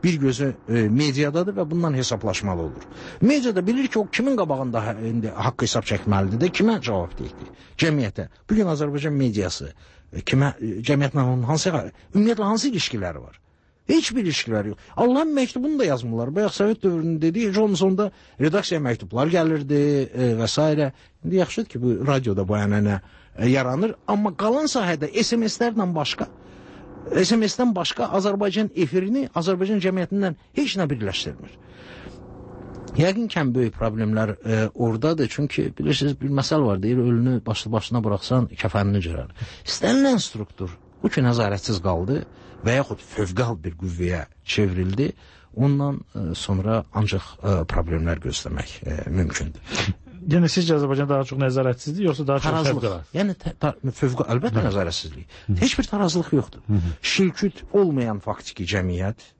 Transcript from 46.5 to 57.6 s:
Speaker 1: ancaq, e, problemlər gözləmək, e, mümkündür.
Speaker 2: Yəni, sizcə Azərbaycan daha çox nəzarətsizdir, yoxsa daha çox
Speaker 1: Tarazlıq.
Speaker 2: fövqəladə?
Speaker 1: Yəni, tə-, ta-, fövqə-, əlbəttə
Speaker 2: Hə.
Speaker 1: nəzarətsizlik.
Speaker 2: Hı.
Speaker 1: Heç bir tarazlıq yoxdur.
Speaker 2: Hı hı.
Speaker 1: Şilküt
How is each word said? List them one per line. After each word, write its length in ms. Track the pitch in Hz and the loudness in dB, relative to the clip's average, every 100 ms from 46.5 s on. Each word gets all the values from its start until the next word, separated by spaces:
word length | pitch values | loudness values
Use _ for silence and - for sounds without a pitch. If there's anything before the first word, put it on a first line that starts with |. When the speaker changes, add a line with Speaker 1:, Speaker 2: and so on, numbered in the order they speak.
| 95 95 113 - | -2 2 0 -2
Speaker 1:
ancaq, 320 | - 104 92 - - | -2 0 -2 -6 -8
e, 100 | 101 95 80 | 0 0 0
problemlər 540 | - 82 82 80 82 | -2 0 0 0 -2
gözləmək, 480 | 65 60 - 71 - - - | -4 -6 -6 -8 -8 -10 -8
e, 100 | 78 - | -6 -4
mümkündür. 800 | 87 82 - 76 - - - - - - - - | 0 0 -2 -6 -10 -10 -4 -4 -4 -8 -12 0
Speaker 2:
Yəni, 220 | 160 165 | 4 4
sizcə 300 | - 170 156 | 2 2 2
Azərbaycan 280 | 143 135 143 | 2 0 2
daha 200 | 139 131 | 0 0
çox 100 | 131 | 0
nəzarətsizdir, 720 | 135 127 131 123 - 165 196 | 0 2 2 0 -4 -2 0
yoxsa 180 | 135 143 | 0 0
daha 140 | 139 | 0
çox 100 | 156 | 2
Speaker 1:
Tarazlıq. 300 | 160 151 131 | 0 0 0
Speaker 2:
fövqəladə? 320 | 117 90 80 | -2 -4 -8
Speaker 1:
Yəni, 220 | 151 202 185 | -2 -2 -2
tə-, 140 | - - | -8 -4
ta-, 160 | 151 - 135 - | -4 -2 -6 -2
fövqə-, 260 | 139 123 - | -2 0 0
əlbəttə 260 | 117 196 110 | 0 0 0
Speaker 2:
Hə. 60 | 120 | 0
Speaker 1:
nəzarətsizlik. 560 | 101 87 87 80 67 - - - | 0 -2 -4 -8 -14 -18 -18 -2
Speaker 2:
Hı. 100 | 95 | 2
Speaker 1:
Heç 180 | 247 - | 2 2
bir 80 | - | -2
tarazlıq 400 | 208 196 165 165 | 0 0 0 0
yoxdur. 320 | 147 - - - | 0 0 -8 -2
Speaker 2:
Hı 60 | |
hı. 220 | 104 85 80 | 0 0 -4
Speaker 1:
Şilküt 600 | - - 190 - 202 - | -4 2 2 2 -4 -4